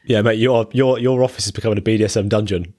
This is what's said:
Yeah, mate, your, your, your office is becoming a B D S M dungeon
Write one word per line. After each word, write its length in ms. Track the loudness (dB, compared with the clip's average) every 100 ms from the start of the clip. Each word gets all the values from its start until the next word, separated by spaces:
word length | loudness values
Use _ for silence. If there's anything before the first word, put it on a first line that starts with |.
Yeah, 160 | -2 2
mate, 160 | 2 2
your, 260 | 2 2 0
your, 260 | 0 0 2
your 240 | 0 0
office 240 | 0 -2 -10
is 60 |
becoming 260 | -6 -2 -2
a 20 |
B 160 | 0 0
D 80 |
S 120 | 0 0
M 120 | 0
dungeon 460 | 0 0 -4 -6